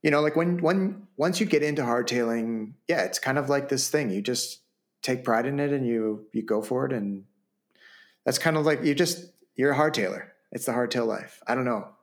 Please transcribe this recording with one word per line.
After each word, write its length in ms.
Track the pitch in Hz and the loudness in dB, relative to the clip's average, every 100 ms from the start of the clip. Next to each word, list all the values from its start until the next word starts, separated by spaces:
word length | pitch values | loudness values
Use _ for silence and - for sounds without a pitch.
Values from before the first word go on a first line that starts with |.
you 80 | 156 | 2
know, 120 | 147 | 2
like, 140 | 151 156 | 2 2
when, 220 | 175 175 | 0 2
when, 480 | 165 190 190 - - - | 2 2 0 -4 -14 -2
once 220 | 160 180 | 0 0
you 60 | 220 | 2
get 160 | 151 | 2
into 220 | 151 147 | 2 0
hardtailing, 880 | 123 120 120 123 117 117 113 113 107 - - | 0 0 0 0 0 0 -2 -4 -8 -12 -2
yeah, 160 | 165 | 0
it's 160 | 90 - | 0 -2
kind 180 | 131 139 | 0 0
of 100 | 135 | 2
like 220 | 143 139 | 0 0
this 200 | 135 - | -2 0
thing. 200 | 151 127 | 0 0
You 140 | 95 | -2
just 380 | 101 120 - - _ _ _ _ | -2 -4 -4 -10 _ _ _ _
take 200 | - 127 | -4 -2
pride 220 | 127 113 127 | 0 0 0
in 140 | 143 | 0
it, 120 | 143 | 0
and 140 | 143 123 | 0 0
you, 400 | 117 110 107 - | 0 0 -4 -6
you 80 | 113 | -6
go 220 | - 107 | 0 -2
for 240 | 110 127 135 | 0 -2 0
it, 60 | |
and 320 | 127 101 98 95 _ _ _ _ _ - - - _ - | -2 -4 -6 -12 _ _ _ _ _ -20 -20 -20 _ -2
that's 140 | 131 | 0
kind 180 | 165 156 | 2 2
of 80 | 151 | 2
like, 180 | 143 | 2
you 120 | 147 143 | 2 2
just, 300 | 170 - - _ _ - | 2 0 -10 _ _ 0
you're 180 | 139 | 2
a 40 | 139 | 4
hardtailer. 520 | 151 123 95 - - _ _ | 2 2 -2 -4 -12 _ _
It's 140 | - - | -6 -2
the 60 | |
hardtail 340 | 120 123 127 113 | 0 0 0 -2
life. 380 | 101 - - - | -4 -8 -14 -4
I 80 | |
don't 120 | 123 123 | -2 0
know. 240 | 110 92 _ | -2 -6 _